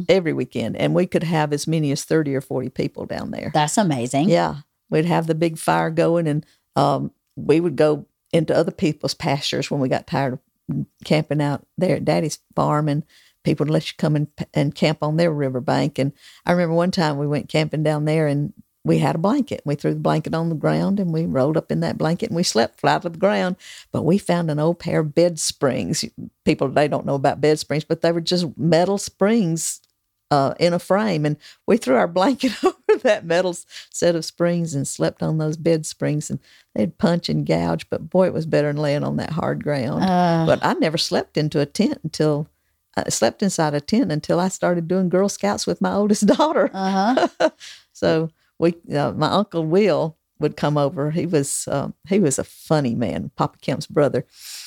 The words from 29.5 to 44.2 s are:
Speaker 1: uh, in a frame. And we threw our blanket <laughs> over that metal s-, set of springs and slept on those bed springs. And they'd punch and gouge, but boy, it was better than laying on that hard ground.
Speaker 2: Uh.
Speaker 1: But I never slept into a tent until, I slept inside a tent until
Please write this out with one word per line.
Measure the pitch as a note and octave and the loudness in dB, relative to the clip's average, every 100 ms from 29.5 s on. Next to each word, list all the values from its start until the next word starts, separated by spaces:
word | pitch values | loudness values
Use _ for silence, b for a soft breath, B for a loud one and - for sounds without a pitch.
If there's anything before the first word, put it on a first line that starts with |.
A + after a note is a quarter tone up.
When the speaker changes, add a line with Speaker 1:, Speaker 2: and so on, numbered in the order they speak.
| E3 - - _ _ _ _ - | -2 -4 -10 _ _ _ _ 0
Speaker 1:
uh, | C#3+ C#3 - | 2 2 2
in | F3 | 0
a | F3 | 0
frame. | - F#3+ G#3+ D#3+ D3 | 0 0 2 0 0
And | D3+ B B - | -2 B B 0
we | A#3 | 0
threw | B3 B3+ | 2 2
our | F3 | 2
blanket | F3 G3 B3+ C4 G#3 | 2 2 2 -2 0
<laughs> | |
over | F4+ - - G#4+ | -2 0 0 2
that | B3 G#3 E3 | 2 0 0
metal | E3+ F#3 | 0 0
s-, | F3 - B B | -4 -12 B B
set | - E3+ E3+ | -2 0 0
of | |
springs | - - E3+ F3 E3 C#3+ | -2 -2 0 0 -2 -4
and | - | -4
slept | - D#3+ - | -2 -2 -2
on | E3 D#3 | -2 0
those | D#3 D#3 | -2 -2
bed | E3 D#3+ D#3 | 0 0 -2
springs. | - C#3+ D3 - | -6 -4 -2 -4
And | C#3 b b b - | -10 b b b -4
they'd | G3+ - | -4 0
punch | F#3 E3+ - | 0 0 0
and | D3+ C#3+ | -2 0
gouge, | E3 E3+ E3 - | 0 0 -2 -4
but | - D#3+ | -8 -2
boy, | F3+ F#3 | 2 2
it | |
was | D#3+ D#3+ | 0 0
better | D3+ D3 | 0 0
than | C#3+ | 0
laying | D3 D3 | -2 -2
on | C#3 C#3+ | -2 -4
that | - | -4
hard | D#3 C3 D3 | -4 -2 -2
ground. | D3 C#3+ B2 E3 | -2 -2 -2 0
Speaker 2:
Uh. | F#3+ F3+ F3 E3 D#3+ | 2 2 2 2 2
Speaker 1:
But | - | 2
I | D#3+ | 2
never | E4 F3 D#3+ | 0 0 -2
slept | - - - - | -2 -4 -2 -2
into | D3+ D3+ | 0 0
a | C#3+ | -2
tent | - A#3 - | 0 0 -2
until, | D#3 - D#3 D3 D#3 _ _ _ _ - | -6 -2 0 0 -4 _ _ _ _ -6
I | - | -4
slept | - - - | 0 0 0
inside | G3 - D3+ D3 | -2 0 0 -2
a | |
tent | - G#3+ G3 | 0 0 2
until | D3+ | 0